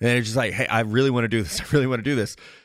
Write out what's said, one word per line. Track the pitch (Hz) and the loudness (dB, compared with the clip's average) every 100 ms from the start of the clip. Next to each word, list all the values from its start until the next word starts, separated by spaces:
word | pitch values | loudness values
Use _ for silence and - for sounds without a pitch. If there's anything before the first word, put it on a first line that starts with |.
And | 117 123 | 0 2
it's | 110 | 0
just | 120 | 0
like, | 113 | -2
"Hey, | 95 131 | -2 0
I | 113 | 0
really | 110 113 135 | 2 2 2
wanna | 123 113 | 2 0
do | 110 | 0
this. | 90 - | -2 -6
<laughs> | |
I | - | 0
really | 147 131 | 0 2
wanna | 120 | -2
do | 110 131 | -2 -2
this." | 101 - - - | -2 -8 -20 -20